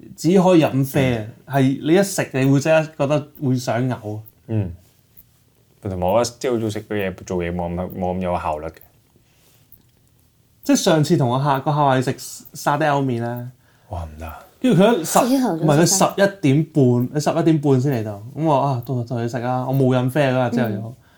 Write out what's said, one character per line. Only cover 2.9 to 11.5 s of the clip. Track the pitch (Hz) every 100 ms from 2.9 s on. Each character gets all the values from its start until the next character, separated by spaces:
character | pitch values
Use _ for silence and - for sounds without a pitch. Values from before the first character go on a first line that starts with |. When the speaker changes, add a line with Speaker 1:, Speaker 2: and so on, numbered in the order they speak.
| -
Speaker 1:
覺 | 139
得 | 151 147 -
會 | 139 127
想 | 127 117 127
嘔 | 113 104 107
啊。 | 110 _ -
Speaker 3:
嗯。 | 110 92 85 _ _ _ _ _ _ _ _ _ _
同 | 101 92
埋 | 90
我 | 110
覺 | 120
得 | -
朝 | 135 117
早 | 110
食 | 104
嘅 | 107 104 95
嘢， | 90
做 | - 92
嘢 | 85
冇 | 87 87
咁， | 87 92 95
冇 | 90 92
咁 |
有 | 90 87
效 | 85 76
率 | 80
嘅。 | - - _ _ _ _ _ _ _ _ _ _ _ _ _ _ _ _ _
Speaker 1:
即 | -
係 | 277
上 | 190 160
次 | 143 160
同 | 123
我 | 131
客-， | 147